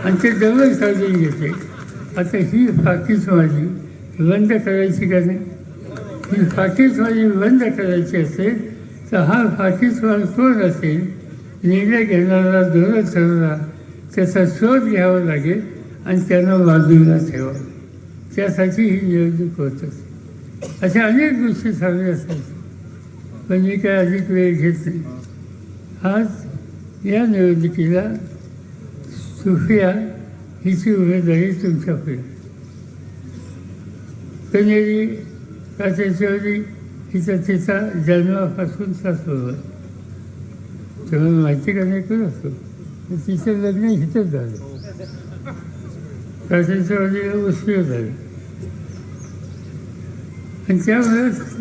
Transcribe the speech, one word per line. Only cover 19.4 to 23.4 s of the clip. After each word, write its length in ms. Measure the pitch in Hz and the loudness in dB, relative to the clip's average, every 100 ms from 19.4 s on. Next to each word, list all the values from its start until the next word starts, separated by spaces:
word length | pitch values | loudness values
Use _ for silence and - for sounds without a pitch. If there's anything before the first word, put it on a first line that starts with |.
| 170 - | -2 -2
होत 240 | 139 131 | -4 -4
असते. 220 | 151 - - - - - - - - - | -8 -10 -14 -18 -18 -18 -16 -14 -14 -4
अशा 240 | 185 196 220 | 0 2 4
अनेक 280 | 247 302 247 | 4 2 2
गोष्टी 320 | 233 - 226 | 0 0 -2
सांगल्या 400 | 160 180 175 185 | -2 0 0 0
असतात, 280 | 170 - 156 - - - - - - - - - - | -2 -4 -8 -10 -14 -16 -18 -18 -18 -20 -18 -18 -10